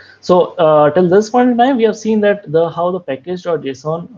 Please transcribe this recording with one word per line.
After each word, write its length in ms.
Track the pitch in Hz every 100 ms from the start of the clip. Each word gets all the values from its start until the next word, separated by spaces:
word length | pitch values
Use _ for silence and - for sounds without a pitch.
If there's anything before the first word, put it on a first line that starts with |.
| - _
So, 320 | - 180 -
uh, 340 | - 156 151 147
till 180 | 180 180
this 180 | 190 214
point 220 | 247 247
in 80 | 240
time, 180 | 247 262
we 60 |
have 160 | 226 -
seen 240 | 220 220
that 280 | 208 202 -
the, 200 | 156 165
how 200 | 170 175
the 80 | 185
package 420 | 180 131 175 180
dot 200 | 175 160
J 100 | 135
S 120 | 127
O 140 | 151 165
N, 100 | 170